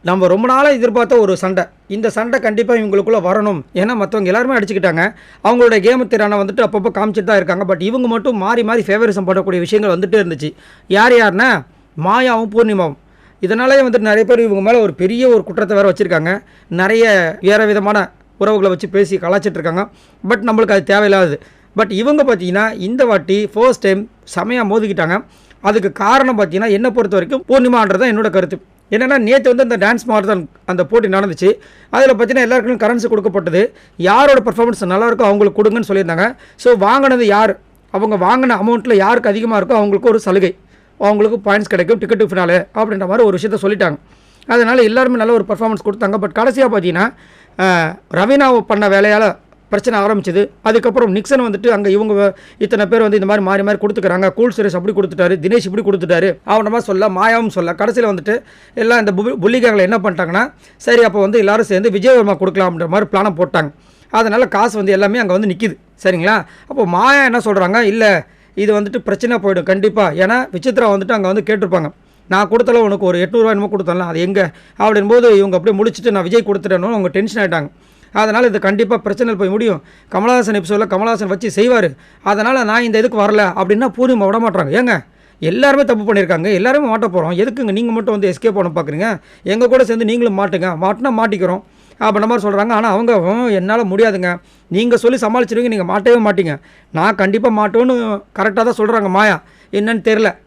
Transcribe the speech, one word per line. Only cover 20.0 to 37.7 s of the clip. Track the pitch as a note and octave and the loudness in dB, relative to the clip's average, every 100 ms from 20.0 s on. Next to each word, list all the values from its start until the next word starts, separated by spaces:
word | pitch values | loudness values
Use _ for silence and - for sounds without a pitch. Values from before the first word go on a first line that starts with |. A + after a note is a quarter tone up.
| _ _ F3+ | _ _ -4
But | |
நம்மளுக்கு | A3+ A3+ G#3+ A3+ | -4 0 0 2
அது | G3 C#3+ | 0 0
தேவையில்லாதது. | G3+ G#3 G3 F3 C#3+ - _ _ F#3+ | 0 2 2 0 -2 -12 _ _ -4
But | A3 | -2
இவங்க | G3 A#3+ D4+ | -2 0 2
பார்த்தீங்கன்னா, | C#4 G#3 F3+ F#3 A3 A3 | 2 0 -2 -2 -2 -4
இந்த | F#3 B3+ | -6 0
வாட்டி | B3 G3+ D3+ G3 G#3 | 2 0 0 -2 -2
ஃபர்ஸ்ட் | G#3 B3+ A#3+ | 0 0 2
டைம் | G3 F#3+ A3 _ - - | 0 -2 -4 _ -10 -8
செமையா | G3 B3 | -4 -2
மோதிக்கிட்டாங்க. | G#3 A3 G#3+ F#3+ E3 F#3+ - _ _ _ | 0 0 -2 -2 -2 -4 -6 _ _ _
அதுக்கு | G3 G#3+ F#3 | -2 0 -2
காரணம் | - G3+ C4+ C4 A3 | -2 0 2 2 0
பார்த்தீங்கன்னா, | F#3+ F#3 A3+ | -2 -2 -2
என்னை | G3 B3 | 0 0
பொறுத்த | A#3 G#3 F#3+ | 0 0 -2
வரைக்கும் | F3 C4 - | -2 -6 0
பூர்ணிமான்றது | C4 B3 A#3+ G#3 F#3+ | 2 4 2 0 0
தான் | B3 G#3+ | 0 0
என்னோட | A3 | 0
கருத்து. | F#3 F3+ F3 _ _ _ | -2 -2 -8 _ _ _
என்னன்னா, | A3 B3+ C#4 | -2 0 0
நேத்து | A3 C4+ B3+ | 2 2 2
வந்து | A#3+ B3 A3+ | 2 0 0
அந்த | |
டான்ஸ் | G3+ A#3 A#3+ | 0 0 0
மாரத்தான் | G#3+ G3 G3 D#3 _ | -2 0 -4 -6 _
அந்த | - F3+ | -6 -4
போட்டி | D#3 A3+ G#3 | 0 2 2
நடந்துச்சு. | F#3+ G3 D#3 F#3 - - - _ | 0 -2 0 0 0 -8 -20 _
அதுல | A#3 C4+ | 2 2
பார்த்தீங்கன்னா, | A3 A#3 C4 | 4 0 0
எல்லாருக்கும் | A#3+ B3+ A3 B3 | 2 0 0 -2
கரன்சி | A3 A#3+ A#3 | -2 -2 0
கொடுக்கப்பட்டது. | G#3+ G3 F#3+ E3+ E3+ A3+ - _ - | -2 0 -4 -2 0 -2 -4 _ -4
யாரோட | F3 A3 C#4+ C4 A3 | 0 4 4 4 2
பெர்ஃபார்மன்ஸ் | G3+ A#3 G3+ | -2 -2 -2
நல்லா | F#3 F#3+ A#3 | -4 0 0
இருக்கோ | A#3 | 0
அவங்களுக்கு | G#3+ G3+ G3+ G#3 | 0 2 0 2
கொடுங்கன்னு | G#3 A3+ G#3 | 0 0 -2
சொல்லியிருந்தாங்க. | G3 F3 E3 G#3+ C4 - _ | -2 -2 -2 -4 -6 -20 _
So, | B3 A#3 | 2 2
வாங்கினது | G3 C4 C4+ B3+ A3+ | 2 2 2 2 2
யார், | G3+ A3 G3 _ | 2 2 -2 _